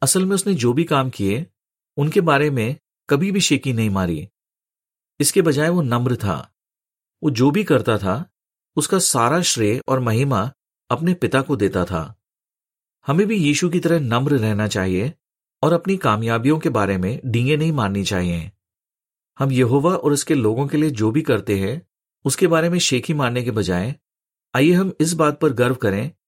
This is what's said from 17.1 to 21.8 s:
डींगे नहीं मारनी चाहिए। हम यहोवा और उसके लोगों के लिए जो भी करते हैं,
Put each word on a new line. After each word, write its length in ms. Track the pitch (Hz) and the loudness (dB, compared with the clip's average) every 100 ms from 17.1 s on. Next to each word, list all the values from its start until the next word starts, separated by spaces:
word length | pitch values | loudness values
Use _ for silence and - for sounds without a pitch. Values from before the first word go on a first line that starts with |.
| 127 127 | -4 -2
डींगे 300 | 117 127 147 | 0 0 0
नहीं 160 | 160 | 0
मारनी 320 | 147 101 98 | 0 -2 -2
चाहिए। 480 | 92 95 90 85 80 - _ _ _ _ _ _ _ - | -2 -2 -2 -2 -6 -16 _ _ _ _ _ _ _ -4
हम 140 | 135 | -2
यहोवा 440 | 127 123 139 160 185 | 2 2 2 2 0
और 160 | 147 | 0
उसके 220 | 143 - | 0 0
लोगों 340 | 147 110 113 139 | 0 0 0 -2
के 80 | 151 | 0
लिए 140 | 156 | 0
जो 200 | 113 110 | 0 0
भी 120 | 127 | 0
करते 380 | 156 113 101 98 | 0 0 0 -2
हैं, 260 | 98 147 | -2 -6